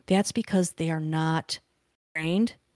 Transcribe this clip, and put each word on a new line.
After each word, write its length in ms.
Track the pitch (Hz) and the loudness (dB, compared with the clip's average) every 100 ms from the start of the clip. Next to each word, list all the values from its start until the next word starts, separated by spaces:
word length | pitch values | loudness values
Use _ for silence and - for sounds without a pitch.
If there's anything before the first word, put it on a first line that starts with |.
| - | 0
That's 240 | 190 208 | 2 2
because 420 | - - 190 180 | -2 0 2 0
they 180 | - 165 | -2 -2
are 100 | 160 | -2
not 580 | 156 160 160 160 - - - _ _ _ _ | -2 0 0 0 -2 -10 -12 _ _ _ _
trained 400 | - 160 185 226 - _ | -6 0 2 0 -2 _